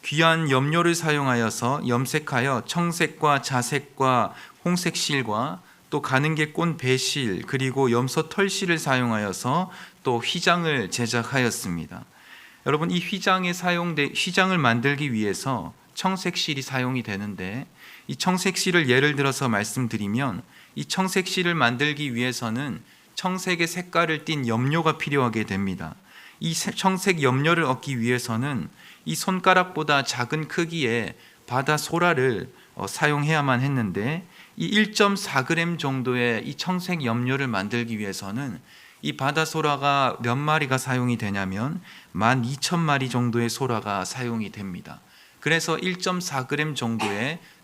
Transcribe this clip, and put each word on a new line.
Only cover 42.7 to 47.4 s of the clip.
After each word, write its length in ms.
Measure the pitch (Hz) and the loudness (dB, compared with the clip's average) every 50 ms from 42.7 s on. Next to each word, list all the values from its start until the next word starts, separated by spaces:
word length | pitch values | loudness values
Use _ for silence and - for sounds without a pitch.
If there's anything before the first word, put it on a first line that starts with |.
| 180 170 | 0 2
마리 300 | 165 156 143 135 131 127 | 2 2 2 2 0 0
정도의 400 | 117 123 123 120 110 120 117 117 | 0 0 2 2 2 2 0 0
소라가 540 | 110 - 135 120 117 107 98 104 101 98 92 | 0 -2 -2 -2 -2 -2 -2 -4 -4 -4 -4
사용이 480 | 90 - 120 127 120 117 113 107 98 | -6 -6 -6 -6 -4 -4 -4 -4 -6
됩니다. 480 | - 104 101 95 90 87 - 76 71 - - _ - - - - _ - | -8 -10 -10 -10 -10 -10 -12 -14 -16 -18 -20 _ -20 -20 -20 -20 _ -6
그래서 380 | - 147 160 165 156 - 160 - | -2 0 2 2 2 0 -2 -2
일점사 720 | - 185 180 180 - 190 180 180 175 - 143 131 127 - | -2 -2 -4 -2 -2 -2 -2 -2 -4 -4 -4 -4 -4 -2
그램 260 | 147 143 151 156 143 | -2 -2 -2 -2 -2
정도의 680 | - 127 117 113 110 107 104 101 101 117 139 165 175 | -4 -2 -2 -2 -2 -2 -2 -2 -2 -2 -4 -4 -8